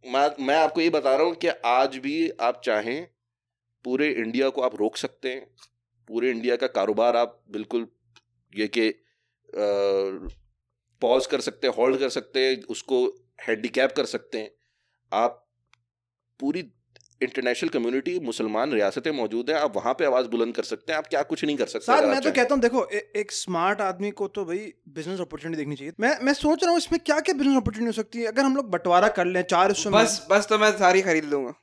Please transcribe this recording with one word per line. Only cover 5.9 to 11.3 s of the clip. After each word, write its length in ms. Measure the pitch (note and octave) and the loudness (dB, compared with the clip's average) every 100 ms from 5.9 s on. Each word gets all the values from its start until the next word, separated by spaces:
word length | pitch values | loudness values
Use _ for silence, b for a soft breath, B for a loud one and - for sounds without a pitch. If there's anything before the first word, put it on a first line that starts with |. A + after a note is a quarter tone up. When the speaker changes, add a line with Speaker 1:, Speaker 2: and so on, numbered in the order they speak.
| _ _ | _ _
Speaker 1:
پورے 240 | A2 B2 | -2 -2
انڈیا 260 | A#2 A#2+ A#2+ | 0 0 0
کا 100 | C3 | 0
کاروبار 480 | - G2 G#2 A#2 | 0 0 2 2
آپ 340 | A#2 A#2+ - _ | 4 0 -4 _
بالکل 360 | G#2 G#2+ A#2+ A2+ _ _ _ _ _ _ | -10 -6 -6 -6 _ _ _ _ _ _
یہ 120 | G2+ G#2+ | -6 -4
کہ، 260 | A2+ A2 - _ _ _ _ _ | 0 0 -2 _ _ _ _ _
آ، 40 | - G#2 G2+ G2+ G2 G2 F#2+ F#2+ - _ _ _ _ _ _ | -4 -2 0 0 0 -2 -6 -12 -16 _ _ _ _ _ _
pause 280 | A#2+ C3 | 2 2
کر 120 | C3 | 2